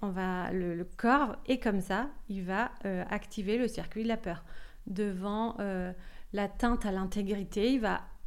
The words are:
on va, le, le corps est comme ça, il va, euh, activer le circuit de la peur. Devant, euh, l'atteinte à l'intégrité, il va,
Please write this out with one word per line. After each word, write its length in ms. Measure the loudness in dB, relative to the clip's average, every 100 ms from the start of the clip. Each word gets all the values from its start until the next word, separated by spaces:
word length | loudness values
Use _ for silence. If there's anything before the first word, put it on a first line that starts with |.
on 80 | -2
va, 420 | 0 0 0 0
le, 240 | 0 0
le 100 | -2
corps 520 | -4 2 6 6 4 0 0
est 120 | 2
comme 240 | 4 2
ça, 260 | 2 0 0 -6 -6
il 120 | -4
va, 280 | 0 0 0 -2 -2
euh, 180 | -2 0
activer 480 | -4 -4 -4 0 2
le 100 | 2
circuit 340 | 0 -4 -2
de 60 | 0
la 80 | 0
peur. 280 | -2 -6 -6 -8 -8 -12 -6
Devant, 680 | -2 0 0 -2 0 0 0
euh, 320 | -2 -2 -4 -6 -10 -12 -6
l'atteinte 540 | -2 -2 2 4 4 2
à 40 |
l'intégrité, 800 | 0 0 0 0 -2 -2 2 4
il 60 | 4
va, 200 | 2 0 -4 -10